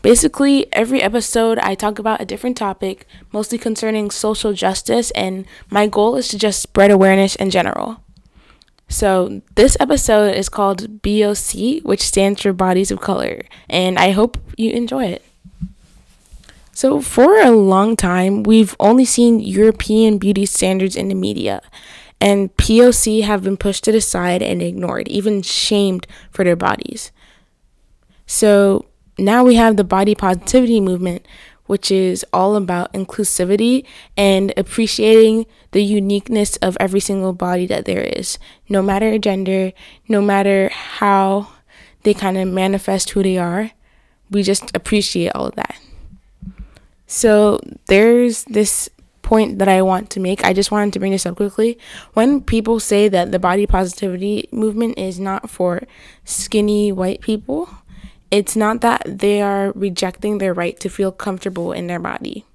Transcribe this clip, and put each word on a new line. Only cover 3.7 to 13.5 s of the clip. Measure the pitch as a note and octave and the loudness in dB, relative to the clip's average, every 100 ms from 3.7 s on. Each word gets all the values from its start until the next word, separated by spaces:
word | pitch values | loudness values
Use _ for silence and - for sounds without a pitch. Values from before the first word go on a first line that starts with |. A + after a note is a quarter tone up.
| A3 A3 G#3+ G#3 | -4 -4 -4 -4
social | - G#3+ G#3+ A3 | -4 -4 -2 -4
justice, | G3 F#3+ F#3+ - A3+ A#3 - | -2 -4 -4 -2 -2 -2 -4
and | F#3+ F#3+ F#3+ - - | -4 -6 -12 -18 -6
my | G3+ G#3 | -2 0
goal | G3+ G#3+ | 0 0
is | C4 A#3+ | 0 -4
to | G#3 | -4
just | G#3+ F#3+ | -4 -4
spread | - - G3+ | -4 4 6
awareness | G3+ F#3+ F#3+ G3 | 6 6 4 2
in | - G3 | 0 -2
general. | F#3 F3 - G1+ A3+ _ - _ _ _ _ _ _ _ | 0 -2 -4 -8 -12 _ -20 _ _ _ _ _ _ _
So, | - G#3 F#3+ F3+ G3+ - - | -2 0 2 0 -6 -6 4
this | C4 - | 4 4
episode | C#4 D4 - G#3+ G#3 - | 0 0 2 2 2 0
is | G3 | -4
called | - G3 F#3+ G#3+ G#3+ | -2 -2 -2 -8 -8
B | G3+ G#3 | -2 0
O | G#3 | 0
C, | G#3 - G3 A3 D#4 | 0 -6 -4 -4 -4
which | - G3+ | -2 -2
stands | - - G3 G3+ | 0 2 0 0
for | G3+ | -2
Bodies | F#3 F#3 F3+ G3 | 0 0 2 0
of | G3 | -4
Color, | - F#3+ B1 - - | -4 -4 -4 -8 -14